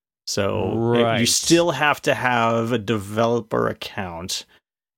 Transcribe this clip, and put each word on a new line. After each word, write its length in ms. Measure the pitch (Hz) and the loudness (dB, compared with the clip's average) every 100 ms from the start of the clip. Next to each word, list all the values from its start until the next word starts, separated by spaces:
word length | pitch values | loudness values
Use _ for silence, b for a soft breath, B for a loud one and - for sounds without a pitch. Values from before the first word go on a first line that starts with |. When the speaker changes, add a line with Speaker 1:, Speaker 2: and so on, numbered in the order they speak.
| _ _ - | _ _ -8
Speaker 1:
So 640 | - 98 101 95 110 117 | -4 -2 -2 -2 0 2
it, 60 | 120 | 2
you 60 | |
Speaker 2:
Right. 240 | 117 110 120 | 2 2 0
Speaker 1:
still 440 | - - 170 170 | 0 2 4 2
have 280 | 139 147 139 | 2 2 2
to 120 | - | 0
have 560 | 120 123 120 117 113 113 | 0 0 2 2 2 0
a 80 | 120 | -2
developer 880 | 101 110 98 107 117 120 110 123 113 | -2 -4 -2 0 0 0 -2 -2 -2
account, 760 | 104 - - 92 85 92 - - b _ _ _ | -4 -10 -10 -10 -8 -8 -8 -10 b _ _ _